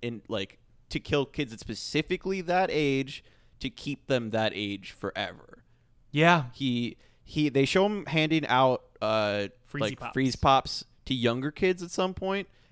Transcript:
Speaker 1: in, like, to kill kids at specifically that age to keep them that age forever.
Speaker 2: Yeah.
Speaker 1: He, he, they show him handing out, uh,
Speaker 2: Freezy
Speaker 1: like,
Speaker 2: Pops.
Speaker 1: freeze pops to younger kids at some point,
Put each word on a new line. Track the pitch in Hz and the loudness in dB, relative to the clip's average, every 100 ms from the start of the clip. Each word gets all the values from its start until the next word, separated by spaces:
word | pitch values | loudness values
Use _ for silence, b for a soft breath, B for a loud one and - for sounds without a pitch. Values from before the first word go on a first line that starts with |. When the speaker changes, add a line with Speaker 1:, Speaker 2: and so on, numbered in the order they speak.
Speaker 1:
in, | 117 113 - | -8 -8 -6
like, | 107 98 - _ _ - | -6 -6 -12 _ _ -10
to | 156 | -8
kill | - 147 | 0 0
kids | 135 - 127 | 0 -4 -6
at | 110 | -6
specifically | - 110 - 147 - 185 190 190 | -10 -8 -4 -2 0 -2 -2 -4
that | 170 180 190 | 0 2 2
age | 151 143 135 131 - - _ _ - | 2 2 0 -2 -8 -18 _ _ -10
to | 131 | -10
keep | - 147 135 - | -8 -8 -8 -2
them | 127 113 | -2 0
that | 113 110 | 0 0
age | 98 104 101 92 | -2 -4 -6 -10
forever. | - 98 - 92 78 - - _ _ _ _ _ | -8 -6 -4 -6 -8 -20 -20 _ _ _ _ _
Speaker 2:
Yeah. | 143 165 170 123 | 4 6 4 2
Speaker 1:
He, | - 135 120 120 - - _ | -4 -2 0 -2 -6 -20 _
he, | - 156 147 | -8 0 2
they | 131 | 2
show | 135 185 202 | 4 4 2
him | 208 147 | 0 -2
handing | 160 156 160 147 | 0 2 0 2
out, | 127 131 123 - - | 4 4 2 -4 -6
uh, | 107 110 104 101 98 - - | 0 2 2 0 -4 -8 -10
Speaker 2:
Freezy | 143 | -4
Speaker 1:
like, | 110 131 | -2 -4
Speaker 2:
Pops. | 120 | -6
Speaker 1:
freeze | 131 131 - | 0 0 2
pops | 151 135 - - - _ - | 4 4 2 -8 -12 _ -6
to | |
younger | 131 117 123 143 | 0 2 2 -2
kids | - 185 185 | 0 0 0
at | 175 | -4
some | - 185 | -2 -2
point, | 185 190 196 190 _ _ | -2 -4 -4 -6 _ _